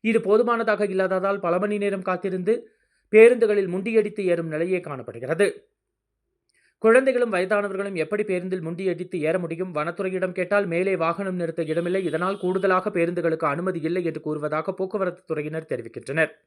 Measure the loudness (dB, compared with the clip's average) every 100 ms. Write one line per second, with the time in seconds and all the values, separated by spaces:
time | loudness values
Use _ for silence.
0 | 2 2 4 4 4 2 2 2 0 0
1 | 0 0 0 0 0 0 0 0 -2 -2
2 | -4 -2 -2 -2 0 -2 -2 _ _ _
3 | _ 8 10 8 2 2 0 -2 0 2
4 | 2 -2 0 0 -2 -4 -2 -2 -4 -10
5 | -10 -10 -4 2 2 0 _ _ _ _
6 | _ _ _ _ _ _ _ _ 6 6
7 | 6 2 0 0 0 0 0 -4 -6 -4
8 | -2 -2 -2 -2 -2 -6 -6 -4 -4 -4
9 | -6 -4 0 0 -2 -6 -6 -4 -6 -4
10 | -6 -4 -4 -4 0 0 0 0 0 0
11 | 0 -2 -4 -4 -4 -4 -2 -2 0 -2
12 | -2 -2 -2 -2 -2 0 2 2 0 0
13 | 0 0 -2 0 -2 -2 -4 -4 -2 -2
14 | -2 -4 -6 -4 -4 -4 -4 -6 -4 -2
15 | -4 -4 _ -6 -4 -8 -6 -6 -6 -12
16 | -6 0 0 -2